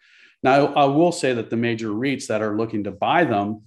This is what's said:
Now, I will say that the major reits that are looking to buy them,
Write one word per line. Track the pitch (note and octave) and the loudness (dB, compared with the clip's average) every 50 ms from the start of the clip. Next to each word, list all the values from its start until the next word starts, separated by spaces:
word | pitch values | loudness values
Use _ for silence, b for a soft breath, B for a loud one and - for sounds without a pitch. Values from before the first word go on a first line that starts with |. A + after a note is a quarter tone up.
| b b b b b b b b b | b b b b b b b b b
Now, | C3 C3+ C#3+ C#3+ C#3+ C#3+ | 4 4 4 4 2 2
I | D3+ C#3+ | 2 2
will | C#3 C#3 D3+ E3+ F3 | 4 4 4 2 2
say | - - - C3 B2+ | 2 0 -2 -2 -2
that | A#2 G#2+ - | -2 -4 -4
the | A#2 A2+ | -4 -2
major | A#2+ A#2 A#2 A2 A2+ A2 | -2 -2 -2 -4 -4 -6
reits | G#2 G#2+ B2+ C#3 C3 B2 - - | -4 -4 -4 -4 -4 -4 -4 -4
that | A2 G#2 | -4 -2
are | G#2+ G#2+ G#2 A2 | -2 -2 -2 -4
looking | A2+ A2+ - G#2+ G2 | -4 -4 -4 -6 -6
to | G2+ | -6
buy | F#2 - G#2 A#2 D3 F3 E3+ | -6 -4 -2 0 2 2 2
them, | C3 A2+ G2+ G2+ G#2 G#2+ G#2+ - | 2 2 0 -2 -2 -6 -8 -12